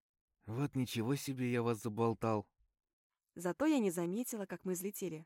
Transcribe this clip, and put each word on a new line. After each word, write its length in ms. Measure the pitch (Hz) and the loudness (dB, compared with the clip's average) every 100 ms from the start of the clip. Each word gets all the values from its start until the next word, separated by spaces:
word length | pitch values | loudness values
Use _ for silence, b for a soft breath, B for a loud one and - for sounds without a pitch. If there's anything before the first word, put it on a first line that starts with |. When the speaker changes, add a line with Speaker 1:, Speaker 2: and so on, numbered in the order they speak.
| _ _ _ _ - | _ _ _ _ -6
Speaker 1:
Вот 300 | 117 143 135 | -2 0 0
ничего 400 | 123 120 110 139 | 0 0 0 0
себе 360 | - 131 123 | -2 -2 0
я 100 | 120 | 2
вас 200 | 117 113 | 2 0
заболтал. 680 | 117 107 117 110 113 107 - _ _ _ _ _ _ _ _ - | -2 2 2 2 2 2 -2 _ _ _ _ _ _ _ _ -6
Speaker 2:
Зато 300 | 175 170 302 | -4 0 4
я 140 | 294 | 4
не 120 | 202 | 4
заметила, 540 | 175 170 202 254 226 190 | 2 0 -2 -4 -6 -8
как 200 | 175 185 | -6 -4
мы 80 | |
взлетели. 520 | 180 190 - 180 160 | -2 -4 -6 -6 -6